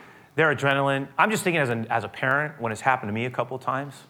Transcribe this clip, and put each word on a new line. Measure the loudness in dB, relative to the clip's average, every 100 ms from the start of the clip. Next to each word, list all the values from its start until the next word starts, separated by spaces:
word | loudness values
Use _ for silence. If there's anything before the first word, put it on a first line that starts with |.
| -20 -20 -6 2
their | 2 4
adrenaline, | 2 2 2 0 -2 2
I'm | 2
just | 2
thinking | 2 2
as | 2
a, | 0 -2
as | -2
a | -4
parent, | -2 0 0 -2 -4
when | -4
it's | 0
happened | 0 0 0
to |
me | -4 -2
a |
couple | -4 -4 -4
of |
times, | -4 -4 -6 -14